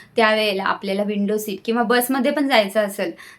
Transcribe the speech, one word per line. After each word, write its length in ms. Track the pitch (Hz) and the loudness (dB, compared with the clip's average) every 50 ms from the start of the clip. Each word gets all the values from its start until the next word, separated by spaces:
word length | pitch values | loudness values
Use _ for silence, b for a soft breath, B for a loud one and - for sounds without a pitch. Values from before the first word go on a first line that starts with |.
| B B - | B B 0
त्यावेळेला 480 | - 220 214 214 220 214 214 196 190 190 | 2 2 4 4 2 0 0 0 0 -2
आपल्याला 380 | - - - - 190 190 196 208 | -2 -2 -4 -4 -4 -4 -2 -2
विंडो 340 | 202 208 202 202 196 214 | -2 -2 -2 -2 -2 -2
सीट 220 | 214 214 - 190 - - | -4 -4 -6 -8 -6 -4
किंवा 180 | - 226 240 240 | -2 0 0 2
बसमध्ये 480 | 220 247 247 247 247 262 269 233 285 | 2 2 2 2 0 0 0 0 0
पण 180 | 285 302 285 269 | 0 0 0 2
जायचं 320 | 269 226 208 196 196 220 | 2 2 2 2 0 -2
असेल, 320 | 208 196 196 - 190 170 170 B B B B | -2 -2 -2 -4 -6 -6 -6 B B B B